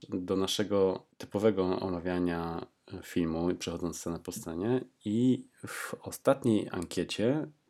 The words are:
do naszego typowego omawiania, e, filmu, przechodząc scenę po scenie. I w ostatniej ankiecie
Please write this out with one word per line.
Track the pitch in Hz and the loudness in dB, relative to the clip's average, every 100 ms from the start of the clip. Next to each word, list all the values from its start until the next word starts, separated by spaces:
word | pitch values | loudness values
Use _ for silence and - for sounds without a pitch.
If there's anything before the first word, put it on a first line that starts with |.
| - | -6
do | 101 90 95 | -4 0 0
naszego | 95 - 98 101 95 - - - | 2 0 2 4 4 2 -8 -16
typowego | - 101 110 95 92 92 | -6 2 4 4 2 0
omawiania, | 95 87 87 90 90 85 82 82 - _ - | -2 -2 -2 0 2 0 -4 -6 -10 _ -14
e, | 87 | -14
filmu, | - 90 82 80 87 90 | -4 0 2 2 0 0
przechodząc | - 85 85 78 | -4 -4 -4 -4
scenę | 87 85 | -6 -6
po | - | -8
scenie. | - 85 82 107 127 123 _ 107 | -10 -8 -4 0 0 -2 _ -2
I | 110 127 123 - _ - | 2 4 2 -2 _ -12
w | - - - | -10 -8 -10
ostatniej | - - - 139 123 104 - | -10 0 2 2 4 2 2
ankiecie | 95 85 - 82 - 110 151 151 - | -4 -4 -4 -2 0 0 0 -4 -12